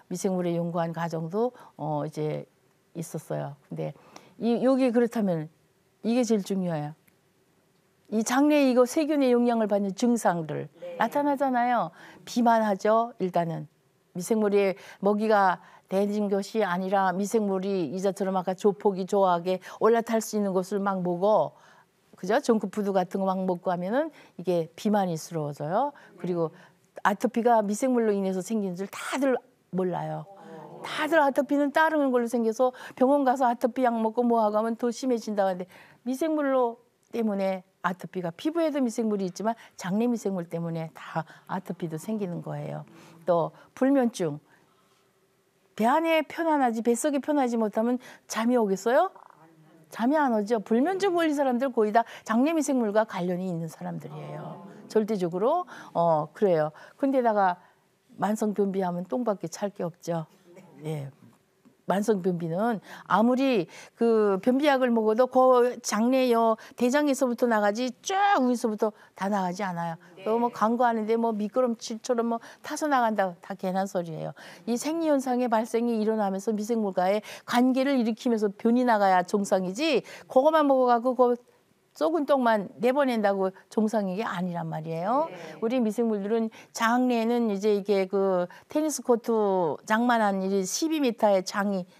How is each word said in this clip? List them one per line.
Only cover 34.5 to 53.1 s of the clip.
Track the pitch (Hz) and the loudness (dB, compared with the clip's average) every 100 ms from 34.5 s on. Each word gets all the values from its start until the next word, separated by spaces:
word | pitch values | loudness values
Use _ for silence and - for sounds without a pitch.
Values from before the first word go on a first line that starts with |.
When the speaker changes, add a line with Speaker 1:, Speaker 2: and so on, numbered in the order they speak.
| 214 | 0
Speaker 1:
하면 | 226 226 | -2 -2
더 | 240 | -4
심해진다고 | 220 262 233 220 208 190 | -4 -2 -2 -2 0 0
하는데 | 185 180 - - _ | -2 -10 -16 -20 _
미생물로 | 240 262 320 311 277 262 233 233 _ _ _ | -8 -4 -2 0 0 2 0 -4 _ _ _
때문에 | 233 220 196 190 190 - _ 175 | -4 -2 0 -2 -4 -8 _ -6
아토피가 | 185 - 185 170 | -6 -10 -8 -8
피부에도 | - 311 330 320 285 | -4 -4 -2 -2 0
미생물이 | 247 220 220 208 185 | -2 -2 -2 -2 -4
있지만 | 185 214 226 - - | -4 -6 -6 -10 -12
장내 | 185 208 240 | -4 -2 0
미생물 | 233 196 190 170 | -2 -4 -6 -6
때문에 | 170 170 165 160 | -8 -6 -6 -10
다 | - - 170 156 - - | -14 -10 -8 -8 -12 -10
아토피도 | 190 - 175 165 160 | -10 -8 -8 -8 -8
생기는 | 214 220 190 165 | -6 -6 -6 -8
거예요. | 151 147 143 151 151 - - - | -8 -8 -8 -10 -14 -20 -20 -8
또 | - 170 151 - - | 0 0 0 -6 -12
불면증. | - 262 277 240 - 165 147 _ _ _ _ _ _ _ _ _ _ _ _ _ - | 0 2 4 2 0 -4 -6 _ _ _ _ _ _ _ _ _ _ _ _ _ -2
배 | 226 | 2
안에 | 302 330 320 | 2 2 0
편안하지, | 294 - 330 302 247 226 | 0 -2 0 2 2 0
뱃속이 | 233 233 302 277 | 0 0 0 -2
편하지 | 285 294 247 233 | 0 0 2 0
못하면 | 214 220 233 247 - - - | -2 0 0 -2 -6 -20 -10
잠이 | 220 226 247 | -2 2 2
오겠어요? | 214 190 226 277 381 - - - - _ - - - | 2 0 2 2 2 -4 -20 -20 -20 _ -20 -20 -14
잠이 | - 240 311 | -2 0 2
안 | 277 | 2
오죠. | 220 208 233 | 0 0 -2
불면증 | - 226 311 381 392 | 0 2 2 0 0
걸린 | 349 330 | 2 0
사람들 | 285 269 240 269 | 0 0 0 0
거의 | 233 214 | 0 2
다 | 208 - - | 2 0 -6
장내 | - 226 294 | -2 0 2
미생물과 | 320 285 262 214 214 | 0 0 0 2 0
관련이 | 220 | 0